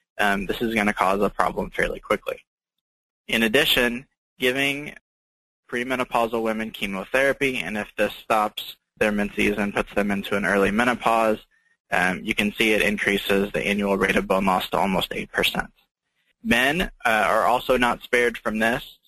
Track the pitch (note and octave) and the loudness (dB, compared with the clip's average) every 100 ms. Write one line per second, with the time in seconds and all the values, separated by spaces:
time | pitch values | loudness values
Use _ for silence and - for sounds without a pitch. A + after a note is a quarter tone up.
0 | _ - G#2 G2 F#2+ G#2 A#2 A2+ G#2 - | _ -2 0 0 -2 -4 -2 0 0 2
1 | F#2 G2 G2 - F2+ D2+ F2 - F2 - | 2 2 0 0 -2 -2 -6 -2 -4 -4
2 | - G#2 - - - _ _ _ _ _ | -4 -4 -4 -12 -14 _ _ _ _ _
3 | _ _ - A#2 A2+ C3 D#3 C#3 A#2+ A#2+ | _ _ -4 0 2 4 4 2 2 -2
4 | - _ _ - B2+ C3 C#3 C#3 D3 - | -12 _ _ -4 -2 0 -2 -2 -8 -16
5 | _ _ _ _ _ _ - B2 B2+ B2+ | _ _ _ _ _ _ -8 -6 -2 -2
6 | B2+ B2 A#2 A#2 A2+ A2 A2 - G2+ F#2+ | 0 0 0 0 -2 -2 -6 -6 -6 -6
7 | G2 C3 C#3 C3+ C3+ B2+ E2+ G#2+ G#2 - | -2 0 2 2 -2 -2 -6 -6 -6 -2
8 | G#2 - - A2 G#2+ - - - _ - | -2 -2 -2 0 0 -4 -14 -14 _ -2
9 | A2 G#2 G2+ - G#2 G#2 G2+ G2 - - | 0 0 -2 0 0 0 -2 -2 -4 -2
10 | G2+ G2 F#2+ G2+ F#2 G2+ G2 G#2 A#2+ A#2 | 0 -2 -2 -2 0 2 2 2 0 2
11 | A#2 A2+ A2 G#2+ - _ _ _ - - | 2 4 2 0 -4 _ _ _ -4 0
12 | F2+ F#2 G2+ A2 G#2 - A2+ G#2+ G2 G#2 | 0 -2 -4 -2 0 2 2 4 2 0
13 | - G2+ - G2 G2+ - F#2 G#2 G2+ G2 | 0 0 2 0 0 -2 -2 0 0 0
14 | F#2+ G2 G2 F#2+ G2 F#2 - D#2+ F#2+ F#2 | 2 0 0 0 2 0 0 -2 0 0
15 | - - - - - - - _ _ _ | -2 -6 -6 -2 -2 -2 -8 _ _ _
16 | _ _ _ _ A2+ A#2+ C3+ D#3+ F#3 - | _ _ _ _ 0 2 2 0 -2 -2
17 | A#2+ A2 F#2 G#2+ F#2+ B2 - B2+ A#2+ - | 0 2 4 2 4 2 2 2 2 0
18 | - B2 A#2+ A#2 A2+ G#2+ A2+ C3 - - | -2 2 2 0 -4 0 0 0 -6 -18